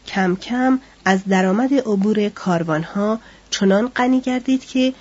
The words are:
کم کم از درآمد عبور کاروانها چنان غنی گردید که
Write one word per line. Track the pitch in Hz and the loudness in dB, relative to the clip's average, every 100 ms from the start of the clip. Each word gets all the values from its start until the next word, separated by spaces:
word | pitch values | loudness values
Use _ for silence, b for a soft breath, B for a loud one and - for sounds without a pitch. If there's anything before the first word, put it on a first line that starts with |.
| - | -8
کم | - 185 185 | -2 0 -2
کم | - 247 262 262 B B - | -4 -2 0 0 B B 0
از | 190 190 | 0 2
درآمد | 190 185 202 262 | 2 2 2 2
عبور | 277 214 208 202 214 208 | 0 0 0 0 0 -2
کاروانها | - - 170 165 156 165 202 208 226 B B - | -2 -2 0 0 -2 -2 -2 -2 -2 B B -10
چنان | - 196 196 240 | -2 2 2 0
غنی | 247 247 254 | 0 0 0
گردید | 254 254 254 262 - | 0 -2 0 -2 -2
که | 262 262 262 | 0 0 -2